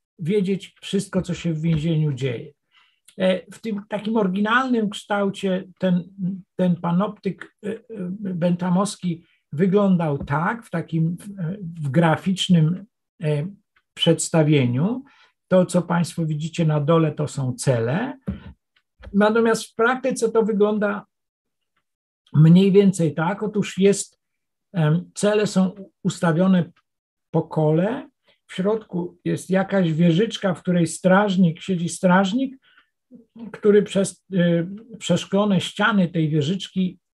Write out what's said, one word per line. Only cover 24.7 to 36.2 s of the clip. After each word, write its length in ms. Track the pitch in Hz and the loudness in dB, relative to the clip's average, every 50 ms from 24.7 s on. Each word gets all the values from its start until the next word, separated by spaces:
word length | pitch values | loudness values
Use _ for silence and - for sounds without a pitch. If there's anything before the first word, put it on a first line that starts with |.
| - | -4
em, 380 | 185 160 151 156 175 180 - _ | -2 0 2 2 0 -2 -6 _
cele 320 | - - 208 214 214 214 | -2 0 0 2 2 0
są 280 | 202 - 190 185 185 - - - - _ _ _ | 0 0 0 0 0 -2 -8 -18 -20 _ _ _
ustawione 720 | 196 - - - 170 160 160 185 190 190 180 165 - _ _ _ _ _ _ _ _ _ _ _ _ | -6 -4 -2 -2 -2 0 2 2 4 4 2 2 -2 _ _ _ _ _ _ _ _ _ _ _ _
po 120 | - 160 160 | -4 -4 -4
kole. 640 | - - 160 156 151 156 160 180 208 247 285 - - _ _ _ _ _ _ _ | -2 -2 0 0 2 2 2 0 0 -4 -6 -10 -14 _ _ _ _ _ _ _
W 80 | _ - | _ -8
środku 640 | - 185 202 220 220 214 _ - 175 175 175 - _ _ | -4 -2 -2 -2 -2 -4 _ -8 -8 -8 -8 -12 _ _
jest 260 | 165 170 156 - - | -6 -6 -6 -4 -2
jakaś 420 | 180 190 190 190 196 196 185 165 156 | -2 -2 0 0 0 0 0 0 2
wieżyczka, 640 | 151 175 175 160 165 220 226 - - - 196 170 | 2 4 4 4 2 0 0 -2 -4 -4 -4 -4
w 60 | - | -4
której 260 | - - 175 175 170 | -4 -2 0 0 0
strażnik, 760 | 160 - - - 185 185 196 208 208 190 180 190 165 160 - - | 0 -2 -2 2 4 4 4 4 2 2 2 2 2 2 -2 -6
siedzi 260 | - 190 170 170 165 | -6 -4 -4 -4 -6
strażnik, 680 | - - - 180 175 190 196 190 190 254 269 269 - - _ _ _ _ _ _ _ _ _ _ 254 - - _ _ 226 233 202 - | -6 -2 2 2 4 4 2 2 0 -2 -4 -4 -8 -14 _ _ _ _ _ _ _ _ _ _ -20 -20 -20 _ _ -18 -18 -16 -16
który 300 | - - 214 202 208 190 | -2 2 4 6 6 4
przez, 420 | - - 196 196 180 - _ _ _ 185 | 2 0 -2 -2 -2 -4 _ _ _ 0
y, 360 | 180 170 175 170 170 170 185 196 208 233 - 226 180 | 2 2 2 2 2 0 -4 -8 -14 -16 -20 -20 -14
przeszklone 600 | - - 175 170 - - - 196 208 214 196 175 | -2 -2 0 0 0 -2 0 0 2 2 2 0
ściany 480 | - - - - 208 226 226 202 180 160 | 0 -4 -4 0 0 2 2 2 2 2
tej 200 | - 170 | 0 -2